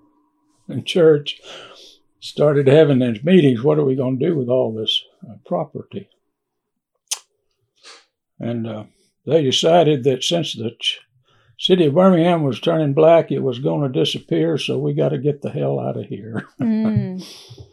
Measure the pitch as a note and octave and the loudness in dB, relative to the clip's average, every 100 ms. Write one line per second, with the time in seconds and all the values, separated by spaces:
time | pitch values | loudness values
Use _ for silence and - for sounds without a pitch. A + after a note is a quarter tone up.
0 | _ _ _ _ _ _ - C#3 - F#3+ | _ _ _ _ _ _ -12 -10 -4 2
1 | D#3+ D3 C#3+ - - - - - - _ | 4 4 0 -14 -16 -20 -20 -20 -20 _
2 | _ _ - - D3 C#3+ C3+ D3 D3 B2+ | _ _ -12 0 2 2 4 6 6 4
3 | B2+ G#2+ D3 F#3+ D3 A#2 C#3 D3+ C#3 C3 | 0 -2 4 6 6 2 0 0 0 -2
4 | B2+ C3 D#3+ D#3+ A#2+ B2+ A#2+ A2 A2 - | -2 -2 -2 -2 0 0 -2 -4 -4 -6
5 | - _ - G2+ - F3 D3+ - - - | -6 _ -20 -18 -8 -6 -6 -12 -14 -16
6 | - _ _ _ _ _ _ _ _ _ | -16 _ _ _ _ _ _ _ _ _
7 | - - _ _ _ _ _ _ - - | -12 -12 _ _ _ _ _ _ -20 -20
8 | _ _ _ - A#2 A#2+ A2 G#2+ G#2 _ | _ _ _ -12 -8 -8 -8 -10 -16 _
9 | _ _ - E3 C3+ B2 E3 F3 D3+ D3 | _ _ -2 0 0 0 2 4 4 2
10 | B2+ B2+ - E3+ - A2+ A2+ - - - | 0 -2 -2 -4 -6 -8 -10 -8 -6 -6
11 | _ _ _ _ _ - - F3+ D#3 D3 | _ _ _ _ _ -6 0 2 2 4
12 | F#3+ F3 E3+ E3+ C#3+ A2+ E3+ D#3+ D3+ C#3 | 4 4 2 2 -2 -2 -2 0 0 4
13 | D#3 E3 D#3 C#3 C3 A#2+ D3 D#3+ C#3+ B2+ | 6 6 4 -2 -4 -4 -4 -2 -2 -2
14 | D3+ - - E3 D#3+ D3 - C3 D3 D3 | -2 -4 -4 -2 0 -2 -4 -4 -4 -2
15 | C#3+ C#3+ D3 C#3+ C3+ D3 C#3 C#3 B2+ B2 | -2 -2 -4 -4 -6 -6 -4 -4 -6 -8
16 | A2 - A2 A2+ - - A#3 A3 A3 G#3+ | -10 -12 -10 -10 -10 -6 -4 -2 -2 -2
17 | F#3+ F#3 - - - - - | -4 -8 -14 -20 -20 -20 -20